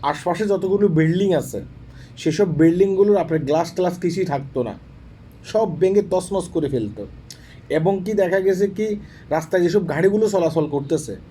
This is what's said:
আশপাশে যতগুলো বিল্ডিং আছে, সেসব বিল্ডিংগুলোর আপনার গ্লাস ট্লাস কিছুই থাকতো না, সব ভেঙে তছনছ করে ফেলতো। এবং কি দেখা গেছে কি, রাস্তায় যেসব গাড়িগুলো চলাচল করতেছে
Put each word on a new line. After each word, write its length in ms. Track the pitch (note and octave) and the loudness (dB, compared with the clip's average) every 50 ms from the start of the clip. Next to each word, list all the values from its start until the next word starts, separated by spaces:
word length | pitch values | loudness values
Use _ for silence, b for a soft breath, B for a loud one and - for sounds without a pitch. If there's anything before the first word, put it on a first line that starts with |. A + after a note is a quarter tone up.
আশপাশে 440 | - C#3+ D3 - - F3+ E3+ F3 G#3+ | -2 -2 -4 -2 -2 -4 -2 -2 0
যতগুলো 420 | G3+ G3 F3+ F#3 F#3 G3 G3 G#3 G3 | 0 0 0 0 0 2 4 4 4
বিল্ডিং 460 | D#3+ D#3 D#3+ D#3+ E3+ F#3 G3+ F#3+ F3+ | 4 4 4 4 4 2 2 2 2
আছে, 300 | C#3+ A#2+ - - G2+ - - - - - B B B B B B | 0 0 -4 -8 -10 -10 -12 -18 -20 -20 B B B B B B
সেসব 400 | - - E3 D#3 - G#3 F3+ D3+ | -4 -2 -2 0 2 0 0 4
বিল্ডিংগুলোর 600 | C#3+ D#3+ E3 E3+ F3+ G3 G3 F#3+ F#3+ G3+ G#3 G#3 | 4 4 4 6 4 2 2 4 2 4 4 4
আপনার 220 | F#3+ E3 - D#3+ D#3 | 2 2 0 -2 -2
গ্লাস 340 | C#3 C3+ D3 D#3+ E3+ E3 | 0 0 0 0 0 -2
ট্লাস 260 | - - F3+ F3+ F3+ - | -2 -2 -2 -2 -2 -2
কিছুই 260 | - F3 E3+ F#3+ F#3 | -4 -4 -2 -2 -2
থাকতো 380 | E3 C#3+ C#3 C#3 C3+ - C3 | -2 -2 -4 -6 -6 -4 -4
না, 120 | A#2+ A2 F#2 - - - - - - - - - - - - - - | -4 -4 -6 -12 -16 -20 -20 -20 -20 -20 -20 -20 -20 -20 -20 -20 -18
সব 340 | - - A3 A3 F#3+ D#3 C#3 | -4 0 0 0 0 0 0
ভেঙে 240 | F#3+ F#3+ G3 G#3 G3 E3 | 0 2 4 2 2 2
তছনছ 380 | F#3 F#3 F3+ - G3 F#3+ F3 - | -2 -2 -2 -2 -4 -4 -4 -2
করে 200 | - E3 D3 C#3 | -4 -2 -2 -2
ফেলতো। 380 | C#3+ B2 A2 G2+ G#2 G#2 G2+ - - - - B B B B B B B B - | -2 -4 -4 -4 -8 -12 -14 -14 -16 -20 -20 B B B B B B B B -4
এবং 340 | C#3 D#3 D#3+ F#3+ G3 F#3+ F3+ | -2 0 2 0 0 0 -2
কি 80 | G#3 | -2
দেখা 280 | A3 G#3 F#3+ F3 F3+ G3 | 0 0 2 2 2 2
গেছে 280 | F#3 G3 F#3+ F3+ G3+ G3 | 2 0 2 2 0 -2
কি, 280 | - G#3+ G#3+ G#3+ G#3 G#3 B B B B B B | -2 -4 -4 -4 -4 -8 B B B B B B
রাস্তায় 320 | D3 D#3+ D#3+ - - F#3 | -4 -4 -2 0 0 2
যেসব 260 | F3 E3+ E3+ G#3 F3 D3+ | 2 4 2 0 0 0
গাড়িগুলো 400 | C#3 D3+ E3+ G3+ G3+ G#3+ A3 G#3 | -2 2 2 2 4 2 0 2
চলাচল 400 | G3+ F#3+ E3+ D#3+ D#3+ E3 D3+ D3 | 2 2 0 2 2 0 -2 0
করতেছে 480 | C#3+ C#3+ C#3 C#3 E3 D3 - A#2 G2 F2 - - | -2 -4 -2 -2 -4 -4 -4 -8 -12 -14 -14 -20